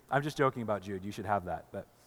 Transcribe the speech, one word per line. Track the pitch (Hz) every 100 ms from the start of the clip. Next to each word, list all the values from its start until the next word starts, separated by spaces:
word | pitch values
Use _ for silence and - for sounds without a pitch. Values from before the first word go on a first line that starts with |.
| -
I'm | 135
just | 147 143
joking | 139 127
about | 110 101
Jude. | 95 98
You | 98
should | 104 104
have | 101 87
that. | 80 -
But | 98 - _